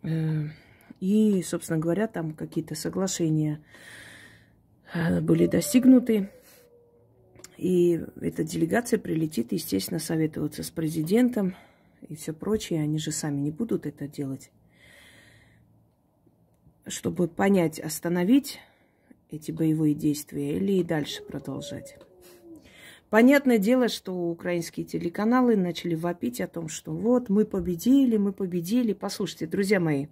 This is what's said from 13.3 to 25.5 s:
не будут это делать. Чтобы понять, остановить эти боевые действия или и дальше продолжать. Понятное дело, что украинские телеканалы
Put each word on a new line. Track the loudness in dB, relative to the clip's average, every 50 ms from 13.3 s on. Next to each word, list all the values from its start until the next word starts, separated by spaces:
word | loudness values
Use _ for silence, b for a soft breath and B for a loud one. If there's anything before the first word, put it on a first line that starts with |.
| -4 -2
не | -4 -4
будут | -4 -6 -6 -4 -4 -4 -4
это | -8 -10 -10 -12 -12
делать. | -8 -8 -8 -8 -8 -10 -12 -20 _ _ _ b b b b b b b b b b b b b b b b b b b b b _ _ _ _ _ _ _ _ _ _ _ _ _ _ _ _ _ _ _ -20 _ _ _ -12
Чтобы | -12 -6 -6 -6 0 0 -2 -2
понять, | 0 0 2 4 4 4 4 2 -2 -4
остановить | -10 -8 -10 -6 -4 -2 0 0 4 4 4 4 4 0 -14 -14 b b b b b b b b b b -20 _ _ _
эти | -16 -12 -10 -10
боевые | -4 -2 0 0 2 2 2 2 2
действия | 2 0 0 0 -2 -6 -10 -8 -6 -4 -4 -2 -2
или | 0 2 2
и | 2 2
дальше | 0 -2 -2 -2 -4 -8 -12 -12
продолжать. | -12 -12 -10 -10 -8 -10 -10 -10 -10 -12 -12 -14 -16 -20 -20 -20 _ -20 -20 -20 -20 -20 -20 -20 -20 -20 -20 B B B B B B B B B _ 4
Понятное | 6 8 8 8 6 6 4 2 4
дело, | 4 4 4 4 2 0
что | -2 -4 _ -8 -6
украинские | -4 -4 -4 -4 -4 -4 -4 -4 -2 -4 -6 -8 -10 -10 -6
телеканалы | -6 -6 -6 -6 -4 -2 0 2 4 4 4 4